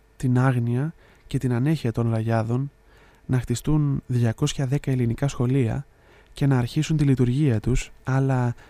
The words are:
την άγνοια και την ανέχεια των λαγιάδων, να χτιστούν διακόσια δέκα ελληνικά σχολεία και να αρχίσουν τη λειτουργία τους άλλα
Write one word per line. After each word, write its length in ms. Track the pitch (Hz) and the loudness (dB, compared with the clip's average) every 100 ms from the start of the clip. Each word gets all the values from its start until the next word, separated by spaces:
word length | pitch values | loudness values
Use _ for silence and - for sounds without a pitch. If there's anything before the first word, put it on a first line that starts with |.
| _ - | _ -6
την 240 | 131 123 | 0 2
άγνοια 540 | 131 123 117 123 151 - - _ - | 2 2 0 -2 -4 -8 -18 _ -8
και 100 | 135 | -4
την 160 | 127 | -2
ανέχεια 380 | 120 139 160 120 | 0 0 0 -2
των 160 | 117 117 | -2 0
λαγιάδων, 640 | 113 113 113 110 127 139 - _ - - _ - | 0 0 0 0 -2 -4 -10 _ -20 -20 _ -4
να 140 | 131 | -2
χτιστούν 640 | - 120 - 151 143 135 - | -2 -4 0 2 2 -2 -2
διακόσια 600 | 123 117 - 147 - 131 | 0 0 0 -2 -2 -2
δέκα 260 | 143 - | -2 -2
ελληνικά 360 | 131 117 - 139 | -2 -2 -2 -2
σχολεία 580 | - 123 135 113 127 - _ _ - - | -2 0 0 0 -2 -8 _ _ -20 -20
και 120 | - 143 | -2 2
να 120 | 127 | 2
αρχίσουν 400 | 120 156 151 156 | 0 -2 0 2
τη 60 | |
λειτουργία 560 | 143 131 120 131 151 107 | 2 4 2 2 2 0
τους 320 | - 123 - - | 0 -2 -2 -10
άλλα 520 | - 135 135 127 120 - | -4 0 0 0 0 -4